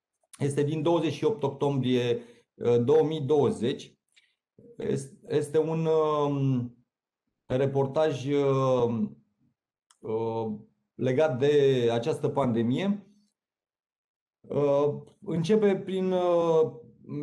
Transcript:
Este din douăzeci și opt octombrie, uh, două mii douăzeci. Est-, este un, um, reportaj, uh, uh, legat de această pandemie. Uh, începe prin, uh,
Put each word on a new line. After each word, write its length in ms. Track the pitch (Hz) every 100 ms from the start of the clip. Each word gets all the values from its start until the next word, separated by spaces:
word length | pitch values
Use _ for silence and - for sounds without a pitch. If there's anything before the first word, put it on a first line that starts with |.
| _ _ _ -
Este 260 | 139 143
din 180 | 143 156
douăzeci 320 | 160 170 160
și 100 | -
opt 200 | 151 -
octombrie, 760 | - - 143 139 123 123 120 117 - - _
uh, 300 | - 120 120
două 200 | 120 156
mii 180 | 151 160
douăzeci. 720 | 135 147 117 98 117 - - _ _ _ _ _ _ _ - -
Est-, 360 | 156 135 - - -
este 300 | 147 143 156
un, 280 | 156 160 160
um, 880 | 160 151 151 147 139 135 127 120 - _ _ _ _ _ _ -
reportaj, 800 | 131 135 135 135 160 156 127 131
uh, 840 | 143 139 135 131 127 117 113 104 - _ _ _ _ _ _ _ _
uh, 520 | - 110 113 113 110 104 - _ _ -
legat 440 | 127 131 156 120
de 480 | 143 147 139 127 117
această 380 | 117 151 - 131
pandemie. 800 | 123 127 113 117 143 196 202 - _ _ _ _ _ _ _ _ _ _ _ _ _ -
Uh, 540 | 139 143 139 147 143 - _
începe 540 | - 165 165 214 202 190
prin, 360 | 185 190 185
uh, 600 | 180 180 170 170 160 156 - - - - 143